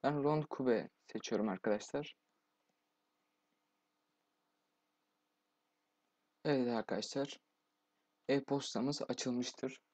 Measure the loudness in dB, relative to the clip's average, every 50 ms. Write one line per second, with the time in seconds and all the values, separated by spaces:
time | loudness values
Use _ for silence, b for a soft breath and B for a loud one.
0 | 2 2 2 2 2 2 2 2 0 -2 -4 0 4 4 4 4 2 -4 _ _
1 | _ _ -10 -8 -6 -2 0 0 2 0 0 -2 _ 0 0 0 0 -4 -4 -4
2 | -6 -6 -12 _ _ _ _ _ _ _ _ _ _ _ _ _ _ _ _ _
3 | _ _ _ _ _ _ _ _ _ _ _ _ _ _ _ _ _ _ _ _
4 | _ _ _ _ _ _ _ _ _ _ _ _ _ _ _ _ _ _ _ _
5 | _ _ _ _ _ _ _ _ _ _ _ _ _ _ _ _ _ _ _ _
6 | _ _ _ _ _ _ _ _ _ 2 2 4 4 2 2 0 0 0 -2 -2
7 | -2 -2 -2 -4 -4 -4 -6 -14 _ _ _ _ _ _ _ _ _ _ _ _
8 | _ _ _ _ _ 2 2 2 2 2 -2 0 0 -2 -2 0 0 0 0 -2
9 | -2 -4 -2 -2 0 -2 0 0 -2 -2 -4 -6 -6 -6 -6 -8 _ _